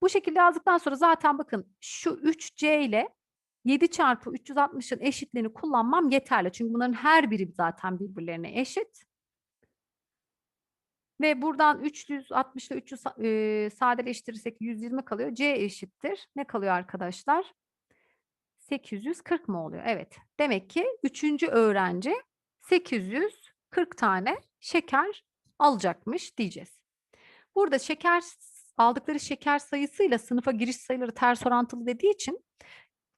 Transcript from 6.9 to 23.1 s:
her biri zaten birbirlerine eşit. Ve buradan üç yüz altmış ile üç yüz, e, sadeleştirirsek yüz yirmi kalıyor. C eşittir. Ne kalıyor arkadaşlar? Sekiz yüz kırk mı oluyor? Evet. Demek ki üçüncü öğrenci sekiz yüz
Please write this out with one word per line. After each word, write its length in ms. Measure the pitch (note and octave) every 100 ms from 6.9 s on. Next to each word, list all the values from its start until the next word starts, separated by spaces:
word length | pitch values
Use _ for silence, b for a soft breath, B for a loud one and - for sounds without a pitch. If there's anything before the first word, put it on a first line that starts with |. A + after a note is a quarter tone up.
her 380 | A#3 C#4+ D#4+ C#4+
biri 220 | G#3 F3+
zaten 460 | - E3 E3 F#3 F3+
birbirlerine 640 | G3 F#3+ E3 E3 E3 A3
eşit. 440 | C4 - A4 _ _ _ _ _ _ _ _ _ _ _ _ _ _ _ _ _ _ _ _ _ _ -
Ve 220 | D#4 C4+
buradan 380 | D4+ C#4+ D4+ F#3+
üç 300 | C#4+ D4 -
yüz 220 | C#4+ C4
altmış 380 | - C4 B3+ -
ile 80 | C4
üç 140 | -
yüz, 100 | C4+ - -
e, 520 | A3 A3 G#3+ G#3+ G#3
sadeleştirirsek 840 | G#3 B3 B3 B3 A#3+ - A3 A#3 -
yüz 220 | A3+ A3
yirmi 220 | A#3 C4
kalıyor. 300 | C4 G#3+ C#4
C 180 | A#3 C#4+
eşittir. 760 | C#4 G3+ - F#3+ _ D4+ G4 - C#4
Ne 80 |
kalıyor 280 | C4+ A3 G3
arkadaşlar? 840 | F3+ F3+ F#3 F3+ F#3 - D#4+ F#4+ _ _ _ _ _ _ _ _ _ _ _
Sekiz 480 | - C#4 - G3+ B3
yüz 160 | E4+
kırk 260 | - F4 E4+
mı 180 | F3+ D#3
oluyor? 160 | D#3+ -
Evet. 300 | G3+ - - _ -
Demek 300 | D4 G3 F#3+
ki 160 | E4 A#4+ A#4+
üçüncü 440 | C4+ - D4+ D4 E4
öğrenci 680 | A#3 A3 G3 F#3 F3+ A#3 A4+ - _ _ _
sekiz 480 | - F4+ F4+ A#3
yüz 420 | F#3